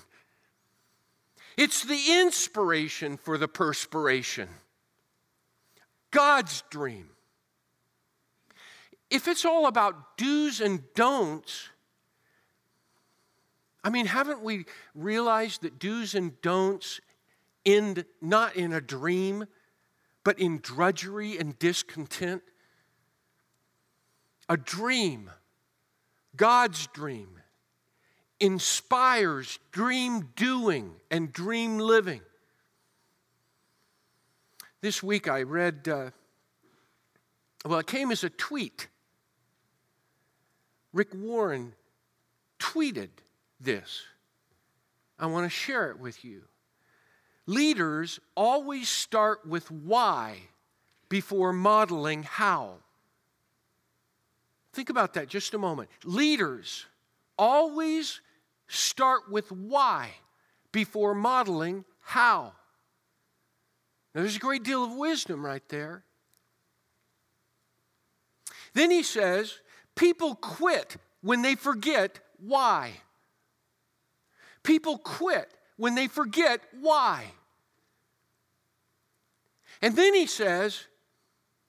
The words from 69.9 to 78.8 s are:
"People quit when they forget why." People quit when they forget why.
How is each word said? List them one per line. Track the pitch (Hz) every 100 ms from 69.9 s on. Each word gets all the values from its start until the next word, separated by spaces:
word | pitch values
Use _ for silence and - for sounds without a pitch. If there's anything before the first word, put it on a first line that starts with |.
"People | - 349 339 320 226
quit | - 165 349 247 - - _ _
when | 190 247
they | 254 269
forget | 285 233 262 277 - - _ _
why." | 196 269 247 175 120 104 - _ _ _ _ _ _ _ _ _ _ _ _ _ - _
People | - 311 320 285
quit | - - 359 240 - _ _ -
when | 240 240
they | 262
forget | 302 247 247 320 240 - 247
why. | 311 302 240 147 101 87 _ _ _ _ _ _ _ _ _ _ _ _ _ _